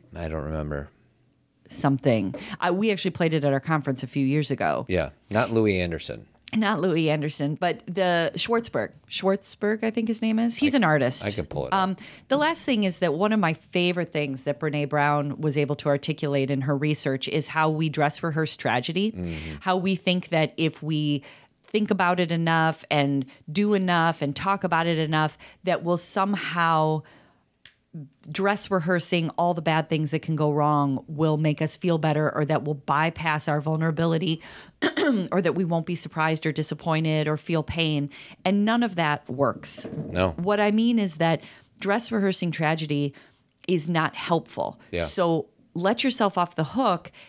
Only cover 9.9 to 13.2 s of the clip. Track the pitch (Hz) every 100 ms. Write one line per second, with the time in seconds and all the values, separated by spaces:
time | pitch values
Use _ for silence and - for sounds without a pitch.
9.9 | 226 220 220 226 220 233 233 285 262 175
10.9 | 151 120 - 104 104 78 - 65 196 190
11.9 | - - - - 277 302 330 - 233 196
12.9 | 170 170 151